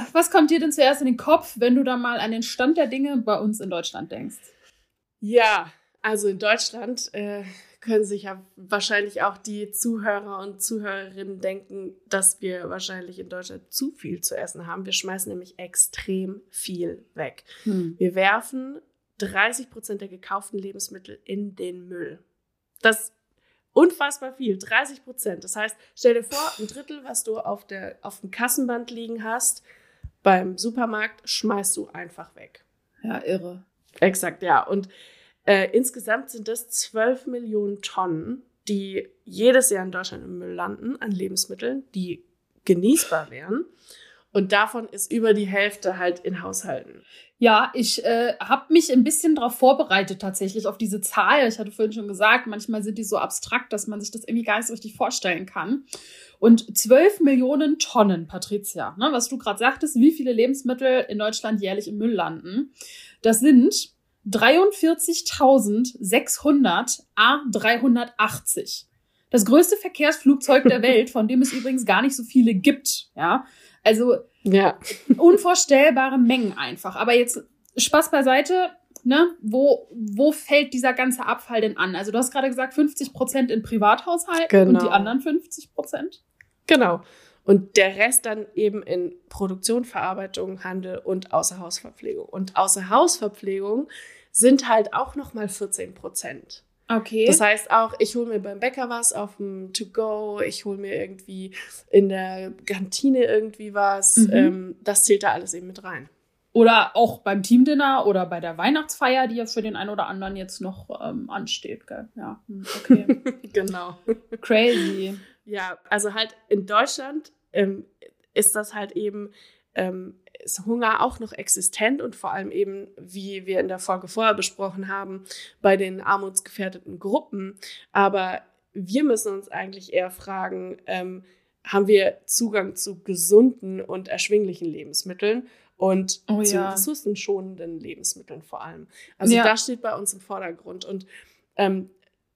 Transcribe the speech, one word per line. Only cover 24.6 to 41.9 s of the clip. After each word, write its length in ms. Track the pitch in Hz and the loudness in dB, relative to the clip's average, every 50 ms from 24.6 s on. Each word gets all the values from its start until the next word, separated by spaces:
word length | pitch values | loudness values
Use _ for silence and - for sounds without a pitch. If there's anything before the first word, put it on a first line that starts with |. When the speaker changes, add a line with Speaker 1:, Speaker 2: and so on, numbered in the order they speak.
| 208 196 220 233 277 277 277 262 _ | -4 0 2 2 2 0 -6 -16 _
Speaker 2:
Prozent. 400 | - 254 - - 214 175 160 - | -20 -14 -6 -6 -6 -6 -6 -10
Das 100 | 190 - | -10 -6
heißt, 220 | 214 214 220 - - _ _ _ | -4 -4 -6 -6 -12 _ _ _
stell 200 | - - 247 233 | 2 2 4 4
dir 80 | 233 - | 4 -2
vor, 280 | - - 277 311 320 - - | -4 -4 -4 -4 -4 -6 -8
ein 80 | 214 - | -12 -12
Drittel, 380 | - 269 294 - 302 294 262 | -12 -16 -16 -16 -18 -18 -14
was 180 | 269 240 - - | -10 -8 -8 -6
du 140 | 226 220 214 | -6 -6 -6
auf 280 | - 220 208 202 - | -6 -6 -8 -8 -10
der, 340 | _ 196 190 190 190 - _ | _ -16 -14 -14 -14 -16 _
auf 180 | _ 208 - - | _ -18 -16 -16
dem 120 | - 185 | -16 -16
Kassenband 600 | 190 - 233 254 - - 262 240 240 233 240 233 | -6 -4 -4 -2 -2 -2 -2 -4 -4 -6 -8 -10
liegen 320 | 240 226 233 226 226 226 214 | -14 -14 -12 -10 -10 -10 -8
hast, 400 | 220 226 247 254 - - - _ _ - _ _ _ _ _ - - - _ _ | -6 -6 -2 -2 -4 -4 -4 _ _ -20 _ _ _ _ _ -20 -20 -20 _ _
beim 340 | 196 190 185 185 185 185 180 | 4 4 4 2 -2 -6 -6
Supermarkt, 640 | - 233 226 254 240 226 220 214 214 226 - _ _ - | -8 -6 -4 -4 -4 -4 -4 -6 -6 -6 -8 _ _ -8
schmeißt 480 | - - - 214 202 202 196 196 - - | -6 -4 -2 -2 -2 -2 -2 -4 -4 -6
du 100 | 202 - | -8 -12
einfach 480 | - 170 180 170 - - 170 - _ | -14 -16 -16 -16 -18 -20 -20 -20 _
weg. 300 | _ - - _ _ _ _ _ _ _ _ _ _ - | _ -20 -20 _ _ _ _ _ _ _ _ _ _ -10
Speaker 1:
Ja, 200 | 220 220 - - | -8 -8 -6 -4
irre. 400 | - 185 185 180 175 180 185 - _ _ _ _ _ _ - | -4 -4 -4 -6 -10 -16 -18 -20 _ _ _ _ _ _ 2
Speaker 2:
Exakt, 440 | - 190 185 190 - 170 165 - 190 | 2 2 2 0 -4 -6 -8 -6 0
ja. 180 | 175 151 120 | 2 2 2
Und, 280 | - - 196 196 190 190 - - - - _ _ _ _ _ _ _ | 2 0 -4 -4 -4 -8 -16 -20 -20 -20 _ _ _ _ _ _ _
äh, 260 | - 202 196 190 - | 2 2 2 2 2
insgesamt 580 | - 226 262 - - 254 202 220 214 254 269 - | 0 0 0 0 -6 -10 -6 -4 -4 -4 -4 -10
sind 200 | - 233 208 214 | -16 -12 -10 -8
das 200 | 226 240 - - | -8 -10 -10 -8
zwölf 560 | - - - - - 220 220 240 262 254 - | -8 -8 -8 -6 -2 0 0 0 0 -2 -6
Millionen 560 | 311 247 240 240 220 214 208 202 202 202 202 | -10 -10 -10 -8 -4 -4 -4 -2 -4 -6 -8
Tonnen, 600 | - - - - 185 180 165 160 165 214 247 269 - _ _ _ _ - | -10 -8 -6 -4 -4 -2 -4 -6 -6 -8 -12 -12 -14 _ _ _ _ -6
die 400 | 208 196 196 196 190 196 - - _ _ _ | -6 -6 -6 -6 -8 -8 -10 -10 _ _ _
jedes 460 | - 185 185 220 247 254 262 254 - | -16 -6 2 4 6 6 6 4 2
Jahr 160 | 208 190 185 | -2 -2 -4
in 80 | 185 180 | -6 -8
Deutschland 320 | 180 185 - - - - | -10 -10 -10 -14 -14 -16
im 140 | 190 185 180 | -14 -14 -14
Müll 140 | 180 180 180 | -12 -12 -8
landen, 480 | 175 175 190 202 - - 226 277 - | -8 -8 -8 -8 -10 -8 -10 -8 -8
an 100 | - 226 | -6 -6
Lebensmitteln, 720 | 202 180 190 190 190 180 - - 196 180 - 240 262 277 269 _ | -6 -6 -6 -6 -4 -6 -6 -6 -8 -8 -6 -6 -6 -6 -10 _